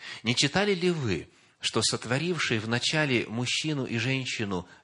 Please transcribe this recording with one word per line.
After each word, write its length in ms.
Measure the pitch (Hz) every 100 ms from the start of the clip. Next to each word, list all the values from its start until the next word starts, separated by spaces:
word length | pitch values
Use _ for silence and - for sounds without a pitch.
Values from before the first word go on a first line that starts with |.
| - -
Не 100 | 110
читали 400 | 123 143 185 208
ли 180 | 185 180
вы, 380 | 165 120 - 117 _ _ _
что 220 | - 113
сотворивший 800 | - 120 113 131 170 156 - 113
вначале 680 | 110 120 - 156 147 120 -
мужчину 580 | 113 123 - 156 143 123
и 120 | 117
женщину 720 | 123 131 127 - 101 90 - -